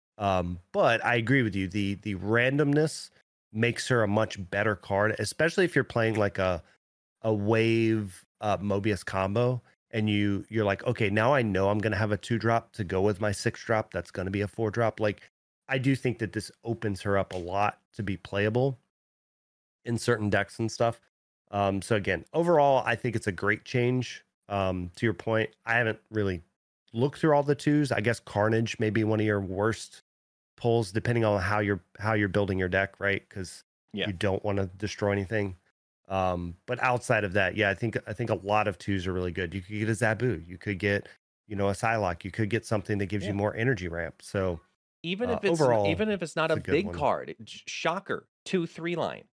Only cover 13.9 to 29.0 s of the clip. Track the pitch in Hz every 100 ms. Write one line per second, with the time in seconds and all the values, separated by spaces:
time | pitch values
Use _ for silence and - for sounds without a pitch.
13.9 | 92 - - 92 98 101 - 110 110 113
14.9 | - 107 98 - _ _ _ - 135 131
15.9 | 131 123 110 104 107 - - 117 113 110
16.9 | 95 101 98 92 92 85 98 104 - _
17.9 | - 98 95 - 98 107 117 135 123 _
18.9 | _ _ _ _ _ _ _ _ _ 120
19.9 | 117 - 113 104 101 101 - 113 - 117
20.9 | - _ _ _ _ _ 101 98 98 -
21.9 | 110 95 85 - 156 170 160 143 131 117
22.9 | 117 123 110 - 85 101 107 - 127 123
23.9 | 127 120 - _ _ - 101 95 92 87
24.9 | - 117 - - 110 - _ 117 117 113
25.9 | 107 - 107 98 90 - _ _ _ _
26.9 | 113 139 - 160 147 143 143 151 147 143
27.9 | 107 110 117 - 104 107 113 113 - 110
28.9 | 107